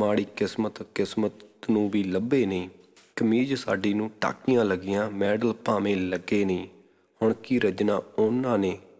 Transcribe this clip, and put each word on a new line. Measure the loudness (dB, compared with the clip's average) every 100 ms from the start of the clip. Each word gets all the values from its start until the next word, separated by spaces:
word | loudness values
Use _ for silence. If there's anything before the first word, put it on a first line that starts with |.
ਮਾੜੀ | 0 2 -2 -4
ਕਿਸਮਤ, | -2 -2 -4 -6
ਕਿਸਮਤ | -8 -4 -2 -2 -2 -4 -16 _ 0
ਨੂੰ | 2 2
ਵੀ | 0
ਲੱਭੇ | 0 -2 0 0 0
ਨਹੀਂ। | -2 -6 -12 -20 -20 -14 -2
ਕਮੀਜ਼ | 2 2 2
ਸਾਡੀ | -2 -2 -2 0
ਨੂੰ | -2 -4 -4
ਟਾਕੀਆਂ | -4 -2 2 2
ਲੱਗੀਆਂ, | 2 0 -2 -2 -2
ਮੈਡਲ | 0 0 2 0
ਭਾਵੇਂ | -2 -2 0 0 0
ਲੱਗੇ | -2 -4 -2 0
ਨਹੀਂ। | 0 -2 -4 -16 _ _ _ _
ਹੁਣ | -2
ਕੀ | -2 -2 0
ਰੱਜਣਾ | 2 2 0 0 -2 0
ਉਹਨਾਂ | 0 0 0 0
ਨੇ | 0 -4 -12 -20